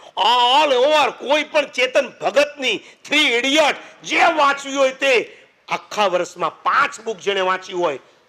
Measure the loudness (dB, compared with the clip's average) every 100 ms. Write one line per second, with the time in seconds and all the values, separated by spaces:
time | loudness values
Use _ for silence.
0 | -12 -2 2 2 4 4 2 2 2 2
1 | 0 -2 -2 -2 0 -2 -2 -2 -2 0
2 | -2 -4 -2 0 0 -2 -4 -4 -8 -20
3 | -4 0 2 0 0 2 2 -2 -10 -18
4 | -6 0 2 2 0 0 -4 0 0 0
5 | 0 0 0 -10 _ _ -10 -10 -6 -2
6 | 0 0 -4 -6 -6 -4 -2 0 0 -4
7 | -10 -6 -4 -2 0 -2 -6 -4 -4 -4
8 | -12 _